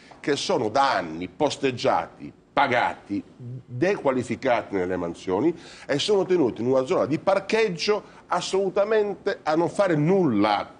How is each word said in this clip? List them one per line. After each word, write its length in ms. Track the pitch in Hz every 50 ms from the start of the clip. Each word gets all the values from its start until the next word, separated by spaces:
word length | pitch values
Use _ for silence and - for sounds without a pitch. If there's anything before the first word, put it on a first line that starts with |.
| - - - -
che 160 | - 151 139
sono 340 | 139 - - 196 151 120 107
da 280 | 107 135 139 135 120 98
anni 300 | 87 80 78 82 90 90
posteggiati, 1040 | - - 151 139 - - - 135 127 107 131 127 104 82 82 - - - 73 - - - _ _ -
pagati, 680 | - 143 131 123 120 101 87 78 - - - 101 101 - - - - 127 120 127 127 -
dequalificati 1120 | - 120 123 156 185 202 185 - 143 131 127 117 - 117 95 - 131 120 110 - - 101
nelle 200 | 95 90 90 92 90
mansioni 580 | 87 85 85 - - 92 92 98 131 165 170 - - - - - - -
e 100 | 135 143
sono 260 | - - 214 196 180
tenuti 360 | 160 185 175 143 113 - -
in 60 | 113 123
una 180 | 131 131 131
zona 220 | 135 180 143 101 92
di 100 | 147 -
parcheggio 880 | - 196 196 196 196 - 214 220 226 214 175 - - 208 208 196 - - - - - -
assolutamente 1120 | - 175 165 - - 190 196 185 - 208 196 214 226 214 208 202 185 - - 202 190 - -
a 120 | 151 156
non 140 | 160 170 156
fare 260 | - - 202 185 170
nulla. 800 | 147 147 165 196 196 180 143 113 101 101 107 104 95 90 - - -